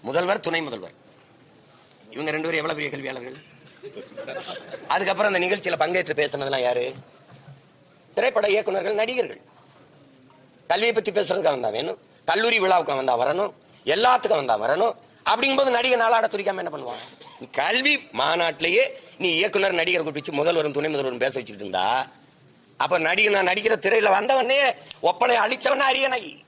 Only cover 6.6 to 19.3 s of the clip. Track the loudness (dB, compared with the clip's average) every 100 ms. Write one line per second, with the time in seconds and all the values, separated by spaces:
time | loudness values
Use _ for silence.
6.6 | 0 0 -4 -8 -20 -20 -20 -20 -20 -20
7.6 | _ _ _ _ _ -2 0 2 2 2
8.6 | 0 -2 -2 0 0 -2 -4 -6 -20 -20
9.6 | -20 -20 -20 -20 -20 -20 -20 -20 -20 _
10.6 | -2 0 2 0 0 -2 2 2 2 2
11.6 | -2 -2 -4 -6 _ -8 0 2 4 4
12.6 | 4 4 2 0 2 2 2 0 -2 -6
13.6 | -20 -10 -2 2 4 4 4 0 2 0
14.6 | 2 2 2 -2 -16 -8 -2 0 2 2
15.6 | 2 2 2 2 4 4 2 -2 -4 -4
16.6 | -6 -8 -10 -10 -14 -20 -20 -18 -8 -2
17.6 | 0 2 2 0 -2 -2 0 2 0 0
18.6 | 0 2 2 -2 -20 -4 -2